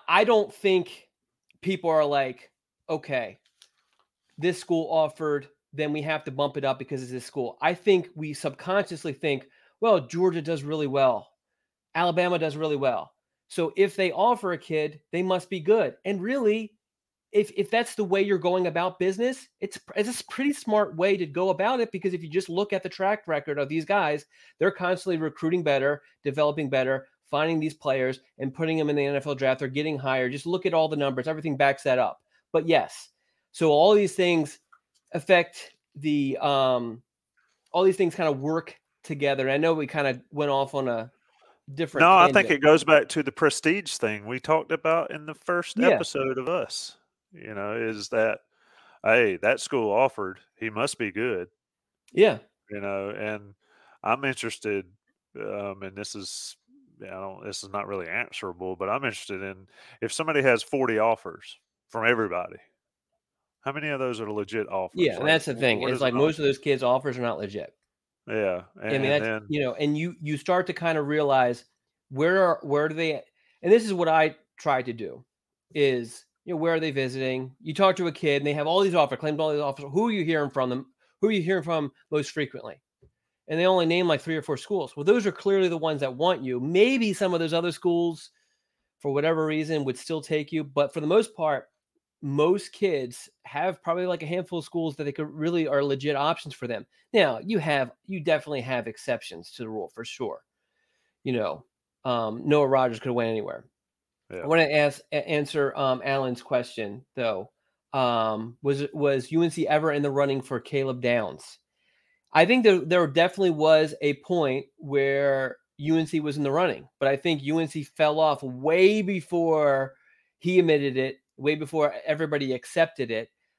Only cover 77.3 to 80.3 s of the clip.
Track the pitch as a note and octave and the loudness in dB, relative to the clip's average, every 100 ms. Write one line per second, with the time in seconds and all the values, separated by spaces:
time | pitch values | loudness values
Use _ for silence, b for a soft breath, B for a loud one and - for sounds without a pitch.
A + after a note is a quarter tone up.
77.3 | B2+ C3 - D#3 D#3 F#3+ F#3 F3 D3+ D#3 | -4 -6 -10 -8 2 2 4 -2 -2 0
78.3 | C#3+ C#3+ D3 D3 F3+ G3 F3 C#3+ B2+ D3+ | 0 0 -2 0 2 4 4 2 0 -4
79.3 | D3+ D#3 D3 C#3+ C3+ C#3 D3+ A#3 G#3 D#3 | -2 -2 -2 -4 -6 -4 0 0 0 0